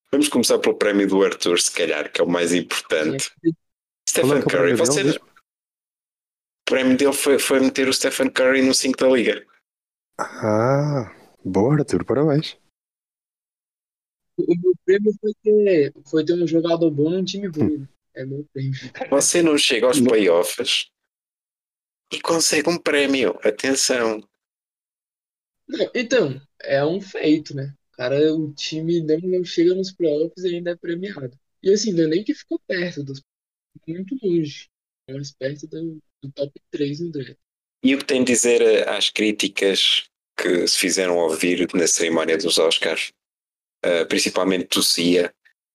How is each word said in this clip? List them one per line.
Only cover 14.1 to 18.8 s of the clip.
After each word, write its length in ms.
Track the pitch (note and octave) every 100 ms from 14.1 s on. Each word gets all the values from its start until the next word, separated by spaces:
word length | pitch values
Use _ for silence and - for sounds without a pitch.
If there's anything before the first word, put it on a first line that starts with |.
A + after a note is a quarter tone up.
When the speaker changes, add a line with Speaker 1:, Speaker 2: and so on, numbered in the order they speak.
| _ _ -
Speaker 2:
O 80 | -
meu 280 | F3 F4+ F4
prêmio 300 | - G3+ G#3 G#3
foi 140 | G#3+ -
ter, 520 | G#3+ G#3+ G3+ E3 C#3 - -
foi 120 | D#3
ter 120 | D#3
um 120 | F3 D#3+
jogador 440 | E3 E3 E3 E3
bom 180 | C#3+ D#3
num 160 | F#3
time 220 | F#3 G3 G3
ruim. 320 | D3+ B2 D3
Speaker 3:
Hum. 100 | C#3 _ _
Speaker 2:
É 140 | - C3+
meu 180 | C#3 D3+
prêmio. 260 | C3+ C3+ C3